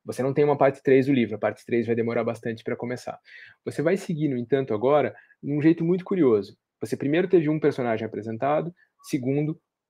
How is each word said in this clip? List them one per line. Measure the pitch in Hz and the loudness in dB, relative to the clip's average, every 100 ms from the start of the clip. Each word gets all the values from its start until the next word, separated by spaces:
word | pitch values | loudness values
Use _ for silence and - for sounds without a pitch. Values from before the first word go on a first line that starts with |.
você | - 113 | -10 -6
não | 135 | -2
tem | 139 | 2
uma | 147 143 | 2 4
parte | 139 143 | 2 2
três | 139 131 | 4 4
do | 131 | 4
livro. | 131 107 | 2 0
A | 107 | -2
parte | 107 - - | -4 -4 -4
três | 120 113 | -2 0
vai | |
demorar | 117 117 117 | -2 -2 -2
bastante | 117 113 120 113 | -4 -6 -8 -8
pra | - | -8
começar. | 120 120 123 - - _ - - _ | -8 -8 -8 -10 -14 _ -20 -20 _
Você | 117 - | -8 -4
vai | 160 190 | -2 -2
seguir, | - 151 151 | -2 -2 -2
no | 123 | -2
entanto, | 120 135 131 | -2 -2 0
agora, | 107 127 151 117 - _ _ | 0 2 2 2 -4 _ _
num | 143 147 | -6 2
jeito | 156 165 | 2 4
muito | 170 185 | 2 0
curioso. | 180 185 135 107 98 - _ _ | -2 2 4 4 0 -12 _ _
Você | 113 131 | -8 -4
primeiro | 139 160 180 | -2 0 2
teve | 180 147 | 2 2
um | 156 | 0
personagem | 147 135 120 110 110 | 0 0 -2 -2 -4
apresentado, | 104 110 113 139 156 165 - _ _ | -8 -8 -4 -2 -2 -4 -10 _ _
segundo, | - 147 123 143 151 160 _ _ | -6 -4 0 0 -2 -4 _ _